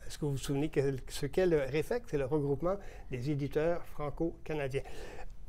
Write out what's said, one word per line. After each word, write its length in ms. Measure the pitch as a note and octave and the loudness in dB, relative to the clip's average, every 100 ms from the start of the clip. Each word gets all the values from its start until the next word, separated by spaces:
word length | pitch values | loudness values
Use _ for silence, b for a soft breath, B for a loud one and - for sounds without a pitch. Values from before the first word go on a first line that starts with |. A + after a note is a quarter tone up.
| - | -8
est-ce 120 | - | -2
que 60 | |
vous 80 | D3 | 0
vous 60 | C3+ | 0
souvenez 300 | - C#3 D#3 | 0 2 2
que, 280 | D3+ C#3 C3 - | 2 2 0 -6
ce 180 | - C#3 | -4 0
qu'est 200 | F#3 F#3 | 4 6
le 140 | D#3 | 4
refec ? 420 | C3 D#3 D3+ A#3 - | 4 0 2 -2 0
C'est 120 | D3 | 0
le 80 | B2+ | 2
regroupement 500 | D#3 C#3+ B2+ E3+ G3 B B B | 2 2 2 2 0 B B B
des 200 | B2+ C#3 | -4 0
éditeurs 540 | C#3+ C#3+ D3+ E3 E3+ - | 0 0 2 2 2 -2
franco-canadiens. 960 | - D3 - E3 - - D3+ C#3 C3 B B B B B - | -4 -4 0 -2 -2 -4 -2 0 -2 B B B B B -6